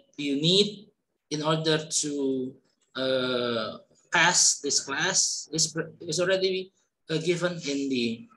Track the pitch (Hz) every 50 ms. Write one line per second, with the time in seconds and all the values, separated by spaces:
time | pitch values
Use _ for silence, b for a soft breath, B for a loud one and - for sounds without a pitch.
0 | - _ _ 143 147 143 135 143 156 170 185 202 208 208 - - - - _ _
1 | _ _ _ _ _ - 156 151 147 160 160 160 156 160 156 156 156 - - -
2 | 151 147 143 143 135 135 135 131 127 131 135 - _ _ _ _ _ _ - 131
3 | 131 131 131 127 127 127 123 120 120 120 117 110 107 98 - - - _ _ _
4 | _ _ - 170 165 175 175 - - - - - - 214 - - - 135 135 151
5 | 170 190 175 - - - - - - - 156 160 - - - 160 - - - -
6 | - - 151 175 175 185 190 185 190 190 185 185 185 - _ _ _ _ _ _
7 | _ - 160 151 160 180 170 160 175 175 175 165 131 143 143 139 139 135 131 120
8 | 117 117 113 113 - - _